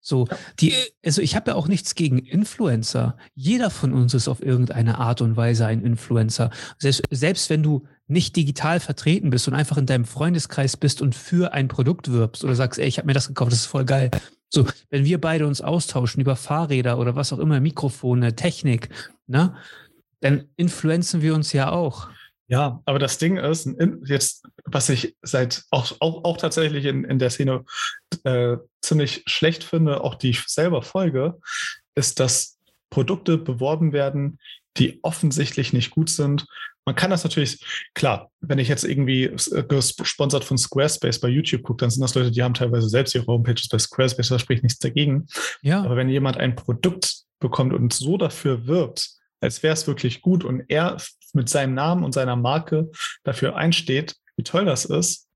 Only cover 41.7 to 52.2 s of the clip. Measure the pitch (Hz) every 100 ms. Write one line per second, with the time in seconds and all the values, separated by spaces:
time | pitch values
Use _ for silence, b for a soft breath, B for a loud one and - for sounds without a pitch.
41.7 | 120 123 117 131 131 123 120 123 120 120
42.7 | 120 113 113 135 127 120 120 117 113 -
43.7 | 110 - - 131 123 120 127 - 117 120
44.7 | - 131 123 147 139 - B B B 139
45.7 | 185 190 123 131 135 135 - 127 120 -
46.7 | 117 185 185 - - _ _ 135 - 131
47.7 | - 120 - 131 190 165 - 147 123 120
48.7 | 170 139 - - b b _ 120 117 156
49.7 | 156 - 143 127 120 - 180 - 127 -
50.7 | 147 175 - - _ _ 147 120 147 135
51.7 | 131 147 180 156 135